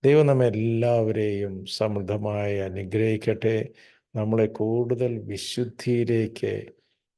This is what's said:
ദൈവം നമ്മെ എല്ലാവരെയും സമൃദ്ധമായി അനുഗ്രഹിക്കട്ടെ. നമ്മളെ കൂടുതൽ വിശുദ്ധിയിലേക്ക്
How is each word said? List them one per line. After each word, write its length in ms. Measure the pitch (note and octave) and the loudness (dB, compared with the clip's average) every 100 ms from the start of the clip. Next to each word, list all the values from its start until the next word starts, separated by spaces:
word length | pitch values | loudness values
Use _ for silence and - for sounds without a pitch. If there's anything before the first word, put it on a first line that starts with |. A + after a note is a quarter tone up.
ദൈവം 220 | C#3 D3+ D3 | 6 6 6
നമ്മെ 200 | C3+ B2 | 4 4
എല്ലാവരെയും 1200 | A2+ A2+ A2+ A#2+ A#2+ A2 A2 G#2+ G2+ G2+ F#2+ F#2+ | 2 0 0 2 2 2 0 -2 -2 -4 -8 -10
സമൃദ്ധമായി 920 | - G#2+ G2+ F#2+ G#2 G#2 G#2 G#2 G2+ | -2 -2 -2 -4 -4 -2 -2 -2 -2
അനുഗ്രഹിക്കട്ടെ. 1160 | F#2+ F#2 F#2+ G#2+ A2 G#2+ A2 A2 A2+ A2 A2 - - _ _ | -4 -6 -4 0 2 0 0 0 0 0 -4 -12 -20 _ _
നമ്മളെ 320 | A#2+ G#2+ A2+ A2 | -4 0 2 2
കൂടുതൽ 760 | A2 G#2+ A#2 A#2+ A#2+ B2 A#2 G#2 | 0 -2 0 0 0 -2 -4 -8
വിശുദ്ധിയിലേക്ക് 1400 | G2+ - - B2 - - A#2+ A#2 A#2 A2 - G#2 G2+ - - _ _ _ | -10 -8 -4 -6 -4 -2 0 2 2 0 -2 -4 -4 -8 -20 _ _ _